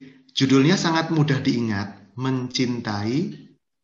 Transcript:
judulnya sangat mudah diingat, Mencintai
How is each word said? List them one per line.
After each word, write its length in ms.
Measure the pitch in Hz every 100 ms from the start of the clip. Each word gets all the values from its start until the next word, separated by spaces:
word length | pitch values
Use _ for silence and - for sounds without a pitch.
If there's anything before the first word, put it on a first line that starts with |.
| - - _ -
judulnya 400 | 131 135 143 196
sangat 380 | 175 160 160
mudah 260 | 160 147 127
diingat, 760 | 131 123 117 101 98 - - 123
Mencintai 1120 | 131 131 123 - 123 120 110 104 104 139 190 - - _ _ _